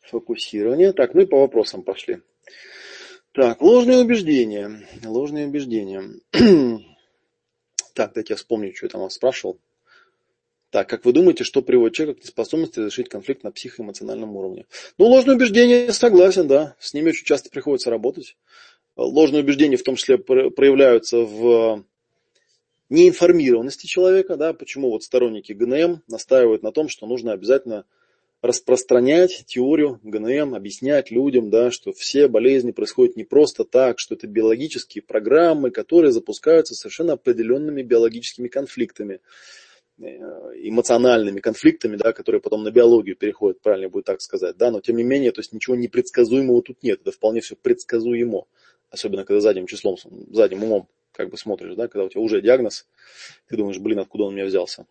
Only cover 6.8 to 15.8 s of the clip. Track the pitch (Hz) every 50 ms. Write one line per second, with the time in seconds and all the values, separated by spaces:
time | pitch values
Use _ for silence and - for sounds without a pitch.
6.8 | - _ _ _ _ _ _ _ _ _ _ _ _ _ _ _ _ _ _ -
7.8 | - _ _ - 113 101 _ 113 107 - 110 98 - _ 117 110 104 98 90 -
8.8 | - 92 - 95 95 92 - - - 131 127 - - 95 92 _ _ _ _ _
9.8 | _ _ _ _ _ _ _ _ _ _ _ _ _ _ _ _ _ _ - 107
10.8 | 98 - 123 110 _ 123 123 147 180 180 160 - 123 - - 139 127 - 123 123
11.8 | 117 113 113 - 156 151 135 _ _ - _ - 113 110 - 160 165 165 _ -
12.8 | 110 104 - - 92 - - 104 95 - 135 - - 104 95 - - 127 - -
13.8 | 113 104 98 - 117 107 110 113 113 110 104 98 95 95 92 - - _ - -
14.8 | - - _ _ 190 233 247 262 247 269 269 240 254 240 196 233 240 240 240 240